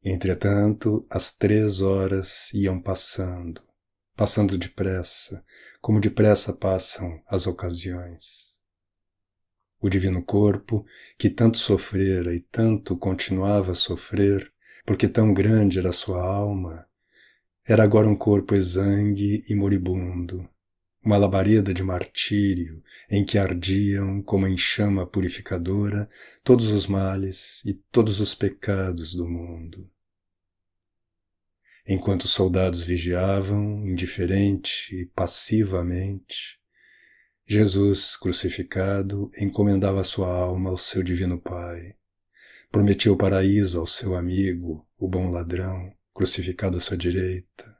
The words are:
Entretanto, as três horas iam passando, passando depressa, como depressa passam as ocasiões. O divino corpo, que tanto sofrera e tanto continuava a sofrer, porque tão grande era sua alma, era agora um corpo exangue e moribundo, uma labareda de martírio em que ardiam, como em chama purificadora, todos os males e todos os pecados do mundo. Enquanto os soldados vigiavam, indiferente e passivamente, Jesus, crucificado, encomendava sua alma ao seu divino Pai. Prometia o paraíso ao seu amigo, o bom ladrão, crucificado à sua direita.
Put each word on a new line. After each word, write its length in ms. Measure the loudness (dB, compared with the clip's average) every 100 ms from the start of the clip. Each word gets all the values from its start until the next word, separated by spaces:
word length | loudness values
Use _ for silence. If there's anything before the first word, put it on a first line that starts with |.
| -2
Entretanto, 960 | -2 -2 0 0 2 2 2 0 -2 -2
as 220 | -6 -4
três 480 | -2 2 4 2 0
horas 680 | 0 0 0 -2 -4 -10 -8
iam 260 | -2 -2 -2
passando, 800 | -4 -4 -4 -4 -6 -6 -10 -14 _ _ _ _ _
passando 420 | -2 0 4 2 0
depressa, 880 | -6 -4 -4 -2 -6 -10 -12 -14 -18 -20 -20 _
como 180 | 0 2
depressa 540 | 2 4 4 6 2
passam 680 | -4 -2 -2 -2 -6 -8 -10 _
as 220 | -4 -4
ocasiões. 1120 | -6 -6 -8 -8 -10 -12 -16 -20 -20 -20 _ _ _ _ _ _ _ _ _ _ _ _ _
O 80 | 0
divino 340 | 0 0 -2
corpo, 640 | 0 4 4 2 -2 -6 -6 -20 -20 _
que 100 | 0
tanto 300 | 4 4 4
sofrera 760 | 0 0 0 -2 0 0 -2
e 60 | -4
tanto 580 | -6 0 2 2 -2 -4
continuava 760 | -2 -2 -2 -2 2 2 0
a 20 |
sofrer, 760 | -2 -4 -4 -6 0 2 2 -2 _ _ -18
porque 240 | -2 0 2
tão 260 | 4 4
grande 460 | 4 4 6 4 2
era 120 | -2
sua 320 | -4 -6 -4
alma, 640 | -2 -2 -2 -4 -6 -10 -18 _ _ _ _ _ _ _ 2
era 160 | 6
agora 240 | 6 6 6
um 80 |
corpo 400 | 4 4 2 4
exangue 880 | 0 2 0 2 2 0 0 0 -2 -2
e 60 | 0
moribundo, 920 | 2 0 0 -4 -4 -6 -8 -10 -12 _ _ _ _ _
uma 140 | 2 4
labareda 580 | 6 4 4 4 4
de 80 | -2
martírio 1000 | -2 -4 -6 -6 -2 0 0 0 -4 -10 _ -20 -2
em 140 | 0
que 140 | 2 2
ardiam, 840 | 0 -2 0 0 2 0 -2 -4
como 240 | -2 0 2
em 100 | 0
chama 480 | -2 0 0 0
purificadora, 1040 | -2 -2 -2 -4 -8 -6 -2 -2 -2 -2 -6 -12 -20 -16
todos 240 | 4 6 6
os 180 | 0 0
males 760 | 0 0 -2 -6 -8 -12 -10
e 100 | -8 -8 _
todos 300 | 2 2 2
os 160 | -2 -2
pecados 760 | -4 -4 -4 -2 -2 -4 -8
do 160 | -8 -6
mundo. 600 | -6 -8 -12 -14 -16 -20 _ _ _ _ _ _ _ _ _ _ _ _ _ _ _ _ _ _ _ -4
Enquanto 360 | -2 0 -2
os 80 | -2
soldados 500 | 0 2 4 0 0
vigiavam, 1040 | -2 -2 -2 -2 0 0 0 -2 -2 -4 -4
indiferente 1080 | -4 -4 -4 0 2 2 0 -4 -8 -8
e 140 | -10 -8
passivamente, 1500 | -4 -4 -2 0 0 2 0 -2 -2 -4 -6 _ -14 -14 -18 _ _ _ _ _ _ _ _ _
Jesus, 680 | 4 4 4 2 2 -4 -6
crucificado, 1120 | -4 -2 -4 -6 -6 -2 0 0 -2 -4 -6 -4
encomendava 640 | -4 2 2 4 2 0
sua 240 | -2 -2 -2
alma 420 | 0 -2 -2 -4
ao 100 | -4
seu 220 | -4 -2
divino 360 | -2 -2 -2 -4
Pai. 540 | -6 -10 -10 -12 -14 -20 _ _ _ _ -20 -20 _
Prometia 400 | 2 4 4 4
o 40 | 4
paraíso 640 | 4 4 4 4 2 -2
ao 80 | -6
seu 300 | -6 -4 -4
amigo, 680 | -2 0 0 -2 -6 -10 _ _
o 80 | -4
bom 240 | -2 -2
ladrão, 640 | -4 -4 -6 -6 -8 -12 -18 _
crucificado 640 | -4 -4 -2 -6 -4 -4 -4
à 40 |
sua 160 | -4 -4
direita. 840 | -2 -2 -4 -6 -10 -20 -20 _